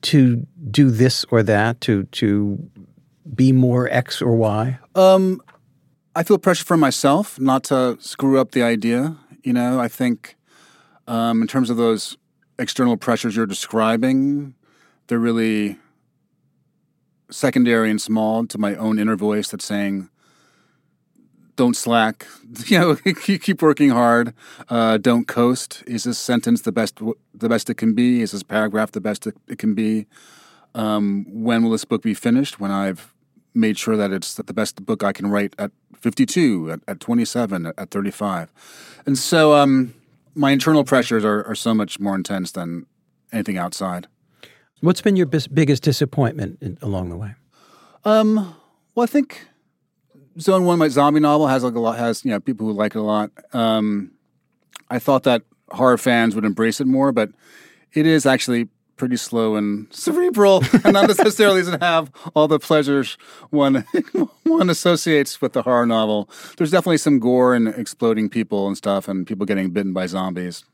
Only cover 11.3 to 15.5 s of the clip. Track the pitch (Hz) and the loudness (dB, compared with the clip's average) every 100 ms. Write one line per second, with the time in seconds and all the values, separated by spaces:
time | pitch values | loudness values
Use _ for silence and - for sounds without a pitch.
11.3 | 113 113 135 123 117 117 110 - - _ | 0 -2 -2 -2 0 0 0 -4 -14 _
12.3 | _ _ - 143 - 123 113 - 113 120 | _ _ -10 -8 0 0 0 -2 -2 -2
13.3 | 107 110 98 - 113 110 113 131 131 135 | -4 -4 -6 -6 -2 0 0 0 0 0
14.3 | 143 143 127 _ _ _ _ _ 120 117 | -2 -6 -16 _ _ _ _ _ -2 0
15.3 | 113 110 | 0 0